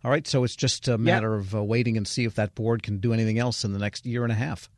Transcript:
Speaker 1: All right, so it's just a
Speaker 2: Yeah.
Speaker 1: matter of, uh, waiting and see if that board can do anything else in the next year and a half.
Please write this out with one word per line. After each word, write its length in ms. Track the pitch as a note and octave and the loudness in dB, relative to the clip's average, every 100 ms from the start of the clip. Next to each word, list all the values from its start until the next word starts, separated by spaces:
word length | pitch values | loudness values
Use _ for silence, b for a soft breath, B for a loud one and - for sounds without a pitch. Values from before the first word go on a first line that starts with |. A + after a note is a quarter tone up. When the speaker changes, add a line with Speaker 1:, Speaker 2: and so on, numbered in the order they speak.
Speaker 1:
All 80 | B2 | 0
right, 120 | D#3 - | 0 2
so 160 | C3+ | 2
it's 100 | B2 | 2
just 320 | - C3 - C3 | 0 -2 0 0
a 60 | |
Speaker 2:
Yeah. 40 | A2+ | 2
Speaker 1:
matter 360 | D3 F3+ A2 | 4 4 2
of, 220 | G#2+ F#2+ G#2+ | 0 -2 -2
uh, 80 | |
waiting 320 | G#2 A#2 A#2+ A2+ | 0 2 2 0
and 100 | G2+ | -2
see 180 | - | -2
if 120 | A#2 - | -2 0
that 180 | G#2 | -2
board 300 | - A2+ A#2 | -2 -2 0
can 140 | - G2+ | -2 -2
do 140 | A#2 | 2
anything 240 | A2+ A2 A2+ | 2 2 2
else 280 | B2 - | 0 -2
in 80 | G#2 | -2
the 80 | G2 | -2
next 260 | G#2 - B2 | -2 -4 -6
year 160 | A#2+ | -2
and 80 | A#2+ | 0
a 60 | G#2+ | 0
half. 340 | D3 - - | -2 -8 -14